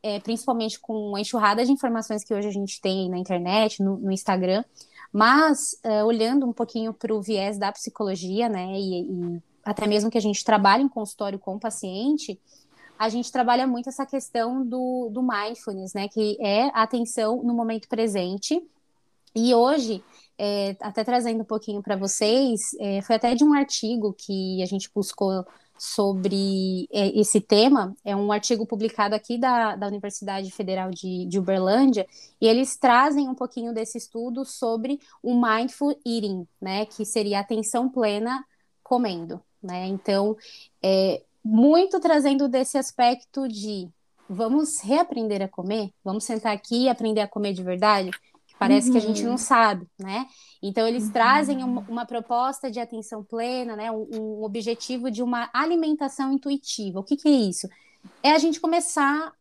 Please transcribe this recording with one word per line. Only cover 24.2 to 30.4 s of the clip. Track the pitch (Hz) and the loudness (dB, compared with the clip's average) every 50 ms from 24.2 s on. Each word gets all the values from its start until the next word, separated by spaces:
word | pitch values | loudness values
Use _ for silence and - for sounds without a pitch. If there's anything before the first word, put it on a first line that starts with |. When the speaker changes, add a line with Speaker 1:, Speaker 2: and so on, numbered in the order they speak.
| - - 196 190 190 190 190 185 185 | -8 -6 -6 -4 -4 -2 -2 -2 -2
Speaker 1:
a | |
gente | 185 196 196 190 - _ | -2 -4 -6 -6 -4 _
buscou | 208 196 - - - 208 190 190 185 185 - - _ _ _ _ | -4 -4 -4 -4 -2 -2 -2 -2 -2 -6 -8 -16 _ _ _ _
sobre, | _ - - - - 202 202 196 190 185 196 190 196 196 196 196 190 190 185 185 185 185 - | _ -12 -8 -2 0 0 0 0 0 -2 -2 0 0 0 0 0 0 -2 -2 -2 -4 -6 -6
é, | - 208 196 196 - 214 | -2 0 0 2 2 2
esse | 208 - - 208 | 2 4 2 0
tema, | - _ - 208 220 269 277 254 196 185 196 _ _ | 2 _ 6 6 8 8 6 4 2 -2 -6 _ _
é | 202 196 | -4 -2
um | 196 202 208 | -2 0 0
artigo | 208 208 208 - - 208 226 | 0 0 0 0 -2 -2 -2
publicado | 226 233 202 214 220 214 - 208 202 214 | -4 -4 -4 -4 -4 -2 -2 -2 0 0
aqui | 214 _ - 240 | -4 _ -6 -4
da, | 240 247 262 247 240 226 214 202 | -2 0 2 2 2 2 0 -2
da | 190 202 | -4 -4
Universidade | 202 202 202 190 202 196 - 202 196 196 196 | -6 -6 -6 -8 -10 -10 -8 -8 -8 -6 -6